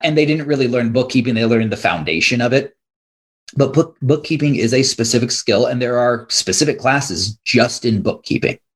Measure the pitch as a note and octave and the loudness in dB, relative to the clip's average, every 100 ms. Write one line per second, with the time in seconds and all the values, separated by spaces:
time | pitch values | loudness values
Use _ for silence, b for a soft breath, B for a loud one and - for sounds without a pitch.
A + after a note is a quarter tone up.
0 | D#3+ D3+ C#3+ D#3 C#3+ C3+ B2 B2 A#2 B2+ | 0 2 2 0 0 0 0 0 0 0
1 | B2+ C3 B2 A2+ A2+ A#2 A2 G#2 G2 E2 | 0 0 0 0 2 2 0 -2 -2 -2
2 | D#2 D#2+ - B2 A#2+ C3+ - _ _ _ | -2 0 0 0 2 0 -2 _ _ _
3 | _ _ _ _ - C3+ C3 D3 E3 - | _ _ _ _ -6 0 2 2 0 -2
4 | C3 D3+ - D3+ D3 B2+ A2+ B2+ C3 - | 0 0 0 -2 0 2 2 2 0 0
5 | A#2 A#2+ A#2 - - G2+ B2 B2 B2 A#2+ | 0 0 0 -2 0 2 2 -2 -2 0
6 | B2 A2+ - - - - C#3+ C#3 C3 C#3 | 0 -2 -4 -4 -2 0 0 0 0 0
7 | C#3 F2 F#2+ - - B2 A#2+ - A#2+ G#2 | -2 -6 -6 -6 0 2 2 0 -2 0
8 | - - - - - - _ | -2 -4 -4 -2 -2 -4 _